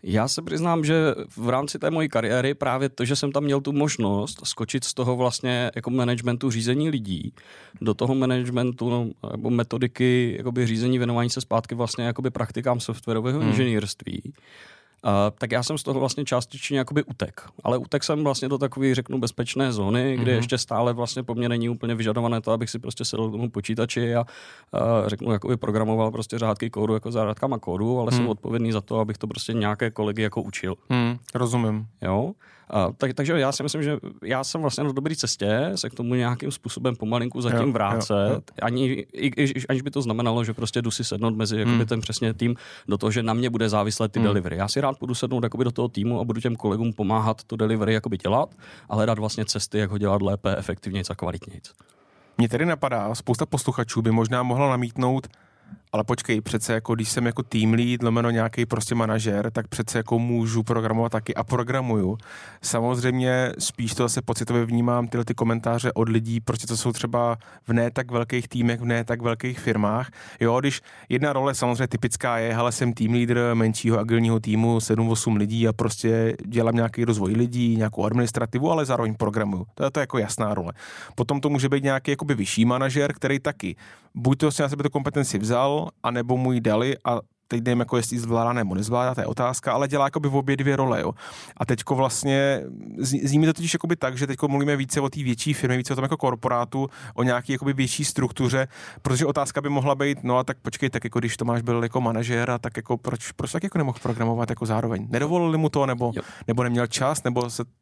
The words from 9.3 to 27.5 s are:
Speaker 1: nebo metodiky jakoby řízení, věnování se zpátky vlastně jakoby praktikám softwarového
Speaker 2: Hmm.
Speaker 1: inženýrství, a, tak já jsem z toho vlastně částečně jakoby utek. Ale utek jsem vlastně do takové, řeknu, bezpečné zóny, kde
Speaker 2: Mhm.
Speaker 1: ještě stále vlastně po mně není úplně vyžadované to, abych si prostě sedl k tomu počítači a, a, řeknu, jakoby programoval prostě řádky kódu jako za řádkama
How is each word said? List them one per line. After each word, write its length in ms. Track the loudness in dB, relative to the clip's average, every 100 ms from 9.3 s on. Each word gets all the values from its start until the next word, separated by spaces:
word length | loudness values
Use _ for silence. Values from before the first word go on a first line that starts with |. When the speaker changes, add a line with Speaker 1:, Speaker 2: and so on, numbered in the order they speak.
Speaker 1:
nebo 200 | -6 0
metodiky 840 | 0 0 0 -2 2 2 4 2 -2
jakoby 280 | -4 0 0
řízení, 320 | 2 2 2
věnování 320 | 2 0 0
se 100 | -2
zpátky 340 | 0 -2 -2
vlastně 300 | -4 -4 -2
jakoby 260 | -4 -2 -4
praktikám 500 | -2 -4 -2 0 0
softwarového 600 | -2 -8 -2 -2 0 0
Speaker 2:
Hmm. 80 | 2
Speaker 1:
inženýrství, 840 | 2 2 2 -2 -8 -8 -8 -10 -18 -20 -20 -20 -20 _ _
a, 280 | 0 4 2
tak 220 | 0 -2
já 100 | 0
jsem 160 | 0 -4
z 40 |
toho 180 | -2 0
vlastně 240 | 0 -2
částečně 540 | 0 -2 -2 -10 -2 0
jakoby 260 | 0 0
utek. 360 | -2 -6 -8 -8 -20 -6
Ale 140 | 0 0
utek 260 | 0 -4
jsem 200 | 0 0
vlastně 240 | 0 0 -2
do 100 | -2
takové, 360 | -2 0 2
řeknu, 240 | 2 0 -2
bezpečné 540 | -4 -2 -4 0 0
zóny, 440 | 0 0 2 2 0
kde 160 | 2
Speaker 2:
Mhm. 40 | 2
Speaker 1:
ještě 220 | 2 -2
stále 340 | -2 0 0
vlastně 300 | 0 -4 -4
po 120 | -6
mně 140 | -2 0
není 200 | 0 -2
úplně 260 | -2 -2
vyžadované 460 | -2 0 0 0 0
to, 120 | 0
abych 180 | 0 0
si 80 | -6
prostě 260 | -8 -6
sedl 240 | -6 -2 -4
k 40 |
tomu 180 | -2 -4
počítači 640 | -4 -4 -2 0 0 0
a, 60 | 0
a, 880 | -2 -8 -20 -20 _ -2 2 2 2
řeknu, 240 | -2 -2
jakoby 240 | -2 0 -2
programoval 540 | 0 0 2 2 0
prostě 280 | -2 -6 -2
řádky 320 | -2 0 -2
kódu 240 | -2 0
jako 160 | 0 -2
za 120 | -2
řádkama 340 | -2 0 -2